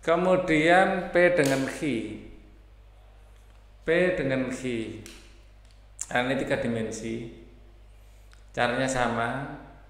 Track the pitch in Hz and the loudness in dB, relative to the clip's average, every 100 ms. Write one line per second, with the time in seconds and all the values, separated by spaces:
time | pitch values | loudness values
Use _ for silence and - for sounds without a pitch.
0 | - 170 185 185 180 156 160 180 190 190 | 2 2 4 2 4 2 6 6 4 0
1 | 180 175 175 175 139 135 135 - 156 117 | 0 4 4 4 2 2 -2 -4 -4 -2
2 | 107 104 - - - - - - - - | -4 -10 -14 -20 -20 -20 -20 -20 -20 -20
3 | - - - - - - - - - 165 | -20 -20 -20 -20 -20 -20 -20 -12 0 2
4 | 180 - 135 131 123 - 127 117 110 104 | 2 0 0 -2 -2 -4 -4 -4 -6 -10
5 | 101 - - - - - - - - - | -14 -18 -20 -20 -20 -20 -20 -20 -20 -14
6 | - 120 127 139 147 135 123 117 107 - | -4 -2 0 -2 -2 -2 -2 -2 -4 -6
7 | 117 113 117 - - - - - - - | -8 -8 -10 -16 -20 -20 -20 -20 -20 -20
8 | - - - - - - 120 123 131 127 | -20 -20 -20 -20 -14 -2 0 0 -2 0
9 | 120 117 117 131 147 147 - - - | 0 0 -2 -4 -8 -12 -16 -20 -20